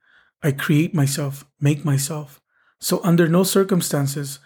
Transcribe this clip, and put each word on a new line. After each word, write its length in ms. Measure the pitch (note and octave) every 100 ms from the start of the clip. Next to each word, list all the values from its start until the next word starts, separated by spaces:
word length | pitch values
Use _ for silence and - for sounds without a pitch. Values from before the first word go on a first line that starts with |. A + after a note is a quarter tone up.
| _ _ _ _
I 100 | D#3
create 420 | C#3 - D3+ E3+
myself, 520 | F3 C#3 C#3 C#3+ C#3 - _
make 240 | C#3+ C#3+ D3+
myself." 560 | C#3 C#3 D3+ C#3+ - _ _ _ _
So 200 | - F#3
under 260 | F#3 E3+ E3+
no 140 | E3+
circumstances, 960 | F#3+ G3 F#3+ F#3 D3+ D3+ C#3 C#3+ C#3 -